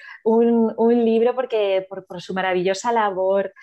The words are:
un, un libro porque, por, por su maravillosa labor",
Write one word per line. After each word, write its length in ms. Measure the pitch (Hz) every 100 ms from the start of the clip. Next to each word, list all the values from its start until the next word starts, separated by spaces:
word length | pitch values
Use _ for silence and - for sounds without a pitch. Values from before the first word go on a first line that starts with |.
| - -
un, 500 | 220 226 233 233 220 220
un 280 | 226 240 226
libro 300 | 226 240 247
porque, 500 | 247 220 202 190 190
por, 160 | 190 185
por 140 | 180
su 120 | -
maravillosa 580 | 185 185 185 185 190 240
labor", 600 | 233 208 185 190 196 190 -